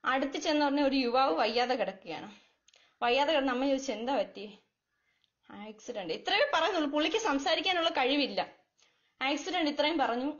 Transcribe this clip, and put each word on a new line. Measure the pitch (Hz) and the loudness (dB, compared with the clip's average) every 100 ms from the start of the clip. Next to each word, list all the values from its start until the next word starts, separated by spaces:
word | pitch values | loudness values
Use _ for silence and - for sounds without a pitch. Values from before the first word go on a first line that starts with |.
| - | 0
അടുത്ത് | 262 277 320 | 0 -2 -4
ചെന്ന് | 330 302 294 | 0 2 2
പറഞ്ഞ | 277 | 2
ഒരു | 277 277 | 2 2
യുവാവ് | 240 240 269 320 | 2 2 2 2
വയ്യാതെ | 220 233 240 254 | 0 2 0 0
കിടക്കുകയാണ്. | 190 190 - 156 208 - _ _ _ _ _ _ | -2 -6 -12 -12 -12 -18 _ _ _ _ _ _
വയ്യാതെ | 240 254 285 | 0 2 2
കിടന്ന് | 311 269 | 2 2
അമ്മ | 247 277 | 0 0
ചോദിച്ചു, | 269 269 | 0 -2
"എന്താ | 214 240 269 | -6 -2 -2
പറ്റി?" | 196 - 208 - _ _ _ _ _ _ _ _ _ | -2 -6 -16 -18 _ _ _ _ _ _ _ _ _
"ആക്സിഡന്റ്," | 202 208 214 - 214 175 | -16 -16 -16 -10 -8 -6
ഇത്രയേ | - - 381 554 | -6 -2 2 2
പറയുന്നുള്ളൂ, | 330 330 370 294 | 2 2 0 0
പുള്ളിക്ക് | 294 320 427 | 0 0 0
സംസാരിക്കാനുള്ള | 440 277 349 320 349 359 339 | 0 0 0 0 0 0 0
കഴിവില്ല. | 330 254 294 247 196 160 - _ _ _ _ _ _ | 0 2 2 0 -2 -6 -10 _ _ _ _ _ _
"ആക്സിഡന്റ്," | 262 294 370 349 302 | 0 0 -2 0 0
ഇത്രയും | 285 294 330 | 2 2 2
പറഞ്ഞു. | 247 247 269 | 0 0 -2